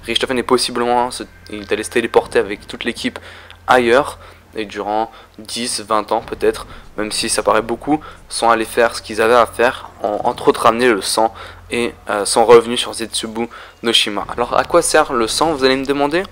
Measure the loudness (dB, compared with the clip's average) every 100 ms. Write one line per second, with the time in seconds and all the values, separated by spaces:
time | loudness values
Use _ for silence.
0 | -6 -4 -2 -2 0 0 0 -4 -2 0
1 | -2 -6 -14 -16 -16 -14 -6 -4 -2 -2
2 | 2 2 2 -2 -2 -8 -12 -8 -8 -6
3 | -8 -8 -18 -20 -20 -16 2 2 6 2
4 | 2 -8 -20 -20 _ -12 -10 -8 -4 -2
5 | -4 -8 -20 -20 -12 -8 -6 -8 -2 -2
6 | 0 -4 -4 -2 -2 -2 -12 -18 -16 -10
7 | -8 -6 -4 -2 2 0 0 -6 -2 -4
8 | -4 -20 -14 -2 2 2 0 2 0 0
9 | -10 -2 2 4 2 2 0 0 -16 -8
10 | -6 -2 -4 0 0 2 2 4 2 2
11 | -2 0 -2 -2 -20 -20 -8 -6 -6 -8
12 | -6 -4 0 4 10 10 8 -4 -4 -8
13 | -8 -8 -8 -8 -8 -10 -20 -6 0 0
14 | 0 -4 -6 -4 0 0 2 2 4 2
15 | 2 0 -2 0 0 2 2 2 0 0
16 | 0 -2 -6